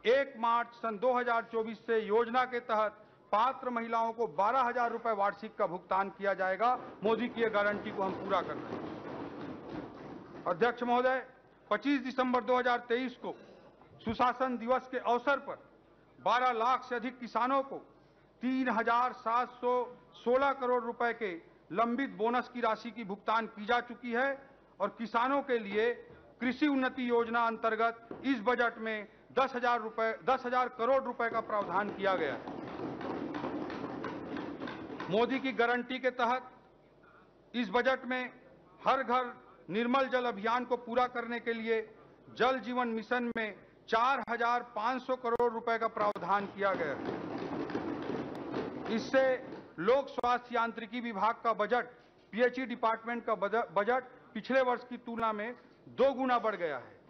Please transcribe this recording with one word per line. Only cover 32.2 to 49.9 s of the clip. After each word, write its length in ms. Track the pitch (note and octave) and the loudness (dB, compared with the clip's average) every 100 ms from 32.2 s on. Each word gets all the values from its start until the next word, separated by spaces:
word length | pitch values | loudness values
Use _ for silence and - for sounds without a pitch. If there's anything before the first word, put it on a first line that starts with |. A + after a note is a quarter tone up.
| D3 | 0
है। 60 | A#2 - - - - D3 - - - - - D2+ - - - - - - - - - A1 - - - - - - | -4 -8 -10 -10 -8 -8 -6 -6 -6 -6 -6 -6 -6 -6 -8 -8 -8 -8 -8 -8 -8 -8 -8 -10 -10 -12 -10 -2
मोदी 300 | G3 A#3 C4+ | 0 2 0
की 120 | C4+ | -4
गारंटी 460 | G#3+ A#3+ B3 A#3+ B3+ | 0 2 2 -2 -4
के 100 | B3+ | -4
तहत 380 | B3+ A#3 B3+ - - - - - - - - - _ - | 0 0 0 -4 -20 -20 -20 -20 -20 -20 -20 -20 _ -8
इस 160 | A#3 A3 | -4 0
बजट 360 | A3 B3 C4 B3 | 2 2 2 -2
में 240 | B3+ B3 - - - - - | -4 -4 -12 -20 -20 -20 -2
हर 220 | - C4 | 2 2
घर 300 | A3+ B3 B3 A#3+ - - - | 4 0 0 -10 -20 -20 -4
निर्मल 380 | F#3+ A#3+ C4+ C4 | 0 2 2 2
जल 160 | B3+ B3 | 0 0
अभियान 400 | G3 A3 A#3+ B3 | -2 -2 -2 0
को 120 | B3 | -4
पूरा 280 | A#3 A#3 B3 | -2 0 0
करने 300 | B3 A#3 A#3 | -2 -6 -6
के 140 | A#3 | -4
लिए 280 | A3+ A3+ A3+ G#3+ - - - - - | -4 0 -2 -2 -16 -20 -20 -20 0
जल 220 | A#3+ C4 | 2 2
जीवन 260 | G#3 B3 A#3+ | -2 -2 -2
मिशन 420 | A3+ G#3+ B3 A#3+ A#3 | -2 -2 -2 -2 -4
में 180 | A3 F#3+ - - - | -6 -8 -20 -20 0
चार 340 | A3+ A#3+ C4+ G#3+ | 2 4 2 -2
हजार 340 | A#3 A#3 A#3+ A#3+ - | 0 2 0 -2 -4
पाँच 260 | A3 C4 | -2 -2
सौ 140 | B3+ B3+ | -2 -2
करोड़ 340 | A#3 A#3 A#3+ | 0 2 2
रुपए 240 | A3+ A#3 A3+ | 2 -2 0
का 100 | A3+ | 0
प्रावधान 560 | A3 G#3 G3 F3 G3 G3+ | 0 0 0 0 0 0
किया 260 | G3 G3 | 0 0
गया 200 | F3+ D#3 | 2 -2
है। 120 | B2 - - - - - - - - - - - - - - - - - - - A3 | -2 -4 -6 -6 -6 -6 -6 -4 -4 -4 -6 -6 -6 -6 -8 -6 -6 -6 -8 -4 -4
इससे 280 | - C4+ C4 B3+ - - - - | 2 4 4 2 -4 -14 -14 -2
लोक 280 | F3+ | 2